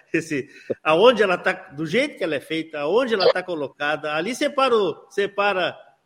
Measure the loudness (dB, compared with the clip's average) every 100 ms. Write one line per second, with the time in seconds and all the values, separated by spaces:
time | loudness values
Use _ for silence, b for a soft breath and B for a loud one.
0 | _ -4 -4 -6 -8 B B B 0 6
1 | 6 6 2 0 -2 -4 -8 -10 -4 -2
2 | -2 -4 -4 -4 -6 -8 -8 -6 -2 0
3 | 0 2 2 2 -2 -6 -8 -4 -4 -2
4 | -4 -4 -4 -2 -2 2 2 2 0 -4
5 | -8 -4 -2 0 0 0 -2 -4 -16 _